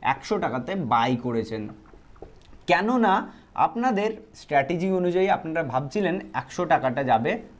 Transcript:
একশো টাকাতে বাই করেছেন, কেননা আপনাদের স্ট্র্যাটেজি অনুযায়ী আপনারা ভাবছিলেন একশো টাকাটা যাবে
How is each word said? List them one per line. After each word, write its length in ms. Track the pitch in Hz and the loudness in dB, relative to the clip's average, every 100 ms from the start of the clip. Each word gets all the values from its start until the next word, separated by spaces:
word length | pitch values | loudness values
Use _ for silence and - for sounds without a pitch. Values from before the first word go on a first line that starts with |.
| - | -2
একশো 240 | 135 - 208 | -4 -2 -2
টাকাতে 280 | 170 123 127 196 139 | 0 -4 -4 -6 0
বাই 200 | 117 120 127 | 2 2 0
করেছেন, 380 | 120 117 110 110 107 - - - - - - - - - - | 0 -2 -2 -6 -8 -12 -20 -20 -20 -20 -20 -20 -20 -20 0
কেননা 420 | 175 208 254 220 190 - - - - 165 | 2 2 4 4 2 0 -14 -16 0 0
আপনাদের 440 | 233 254 202 214 220 - - | 2 0 2 0 -4 -14 -20
স্ট্র্যাটেজি 480 | - 143 139 175 185 185 | 0 0 2 0 0 2
অনুযায়ী 280 | 180 175 190 190 | 2 2 2 2
আপনারা 260 | 160 160 151 | 0 -4 -2
ভাবছিলেন 420 | 123 143 214 190 175 - 123 | -2 -2 -2 0 -2 -4 -8
একশো 220 | - - 175 | -8 -6 0
টাকাটা 300 | 160 131 123 135 | 2 2 -2 2
যাবে 220 | 117 123 220 - - | 2 2 -4 -8 -20